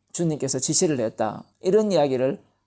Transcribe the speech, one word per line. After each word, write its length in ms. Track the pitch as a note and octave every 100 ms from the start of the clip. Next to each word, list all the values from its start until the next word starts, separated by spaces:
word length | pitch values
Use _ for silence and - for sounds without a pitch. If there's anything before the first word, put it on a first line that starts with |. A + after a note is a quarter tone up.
| _
주님께서 480 | - E3 D3+ C3+ C3+
지시를 400 | - D3+ F#3 C#3
했다, 460 | A2+ - A2 G2+ - _
이런 320 | - G3+ G#3+
이야기를 500 | F3 D3 B2+ C3 - _ _